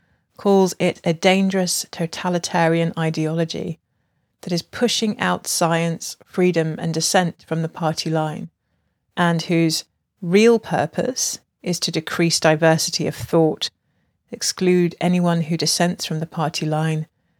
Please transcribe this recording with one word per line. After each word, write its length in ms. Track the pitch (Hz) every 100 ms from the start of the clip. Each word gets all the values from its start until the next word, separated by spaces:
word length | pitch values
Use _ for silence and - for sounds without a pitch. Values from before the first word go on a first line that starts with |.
| _ _ _ -
calls 380 | 202 196 185 -
it 200 | 180 -
a 100 | 180
dangerous 720 | 165 190 190 190 190 180 - -
totalitarian 1000 | - 165 - 180 175 - 175 165 165 165 170
ideology 800 | 160 160 156 165 165 - 180 160 _ _ _ _ _ _
that 100 | -
is 100 | 175
pushing 560 | - - 233 - 220 -
out 260 | 180 180 -
science, 720 | - 165 165 170 165 - - -
freedom, 500 | - 180 170 160 151
and 160 | 165
dissent 520 | 160 - 196 175 - -
from 140 | 165
the 80 | 160
party 400 | - 165 160 165
line, 400 | 160 156 151 170 _ _ _ _ _ _ -
and 280 | 175 165
whose 420 | - 170 165 156 - _ _ -
real 380 | 175 196 226 226
purpose 800 | - 160 151 - - 262 - - _ _
is 180 | - 170
to 140 | -
decrease 480 | 170 156 - 170 -
diversity 640 | 160 156 160 160 - - 156
of 80 | -
thought, 540 | - 170 160 - - _ _ _ _ _ -
exclude 640 | - - - 185 180 175 -
anyone 440 | 180 180 175 170
who 120 | 156 165
dissents 500 | 147 - 175 - -
from 140 | 156
the 60 | 160
party 400 | - 156 - 151
line, 420 | 151 160 156 156 _ _ _